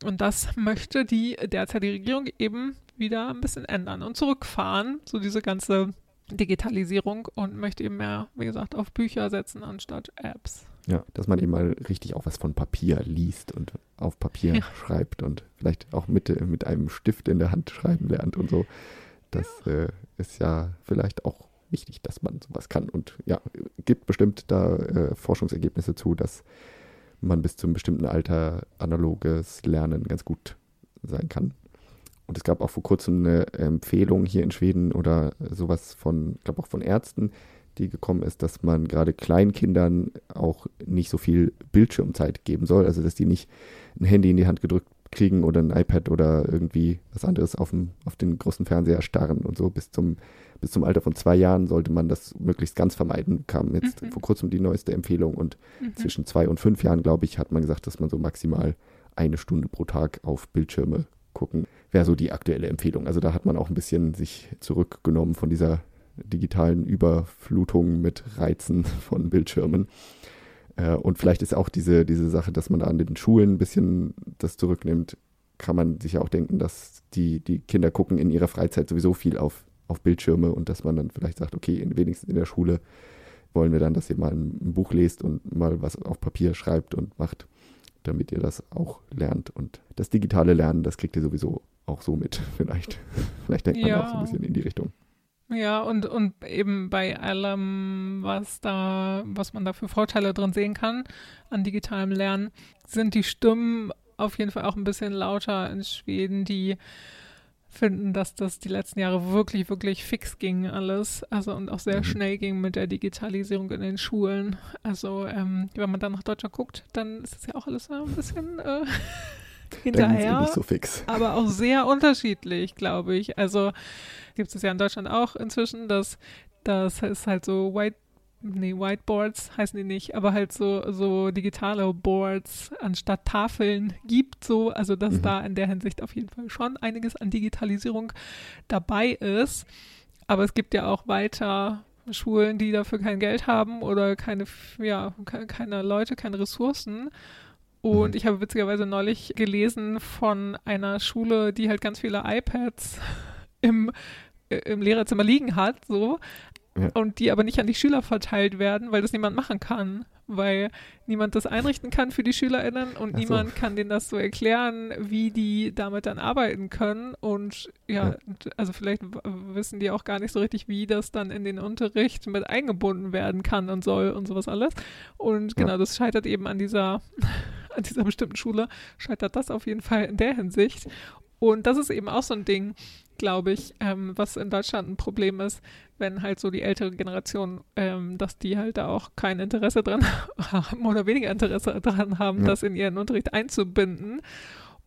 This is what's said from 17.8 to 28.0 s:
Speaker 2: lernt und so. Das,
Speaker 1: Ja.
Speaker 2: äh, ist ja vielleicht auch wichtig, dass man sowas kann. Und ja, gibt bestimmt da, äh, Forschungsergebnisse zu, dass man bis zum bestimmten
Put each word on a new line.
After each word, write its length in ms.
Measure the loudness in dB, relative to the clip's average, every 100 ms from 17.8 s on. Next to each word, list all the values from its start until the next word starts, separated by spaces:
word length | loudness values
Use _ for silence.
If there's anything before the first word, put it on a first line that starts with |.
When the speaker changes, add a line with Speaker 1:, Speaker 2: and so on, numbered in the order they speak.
| 0 0 0
Speaker 2:
lernt 280 | -2 -2 -2
und 120 | 0
so. 140 | 0 -2 -8 -20 -20 -20 -20 _
Das, 140 | -4 -4 -6 -4
Speaker 1:
Ja. 60 |
Speaker 2:
äh, 160 | -2 -2 -6 -12 -10
ist 200 | -8 -2
ja 320 | 0 0 -2 -6
vielleicht 400 | -2 0 0 -2
auch 240 | -6 -6 -12 _ _
wichtig, 300 | -8 -8 -12
dass 200 | -10 -6
man 160 | -6 -8 -10
sowas 220 | -12 -4
kann. 200 | -4 -2
Und 260 | -6 -8 -8
ja, 160 | -2 -2 -4 -12 -12 -4
gibt 220 | 2 2 2
bestimmt 440 | 4 4 2 0
da, 240 | 2 4 2
äh, 380 | 0 2 2 0
Forschungsergebnisse 800 | 0 0 0 0 -2 -2 -2 -2
zu, 180 | 0
dass 300 | 0 -2 -6 -20 -20 -20 -20 -20 -20 -20 _
man 220 | 0 2
bis 140 | 2 0
zum 160 | -2
bestimmten 340 | 0 0 0